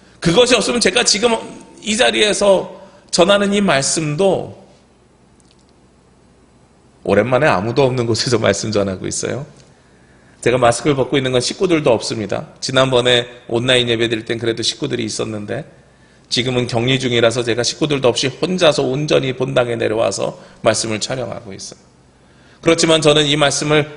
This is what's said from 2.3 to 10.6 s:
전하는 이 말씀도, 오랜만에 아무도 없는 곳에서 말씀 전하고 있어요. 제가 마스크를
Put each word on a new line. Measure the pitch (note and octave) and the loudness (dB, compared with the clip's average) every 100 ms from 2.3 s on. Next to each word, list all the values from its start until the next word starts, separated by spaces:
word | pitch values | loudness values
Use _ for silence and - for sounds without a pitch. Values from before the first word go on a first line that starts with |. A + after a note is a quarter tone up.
| F#3+ G3+ F#3 - - - - _ | 2 4 2 0 -12 -20 -20 _
전하는 | - F3 G3+ G3+ | 2 4 4 2
이 | G3+ | 0
말씀도, | G3 C#3 - - D3+ D3 G3 D3 F#2+ - - _ _ _ _ _ _ _ _ _ _ _ _ _ _ _ _ _ _ _ _ _ _ _ | 2 2 0 -2 -2 0 0 0 -4 -14 -20 _ _ _ _ _ _ _ _ _ _ _ _ _ _ _ _ _ _ _ _ _ _ _
오랜만에 | - G2+ A2+ B2+ D3+ | 0 2 2 2 2
아무도 | G2 G#2 B2 | 0 0 0
없는 | C3+ B2+ A#2 | 0 0 -2
곳에서 | A2 - A#2 | -2 0 0
말씀 | A2+ G2 A#2 | 2 0 -2
전하고 | G2+ G2 F#2 G2 | -2 -2 -4 -8
있어요. | G2 G#2+ A2 D3 - - _ _ _ _ _ _ _ | -6 -6 -6 -10 -18 -20 _ _ _ _ _ _ _
제가 | - | 0
마스크를 | B2+ | 2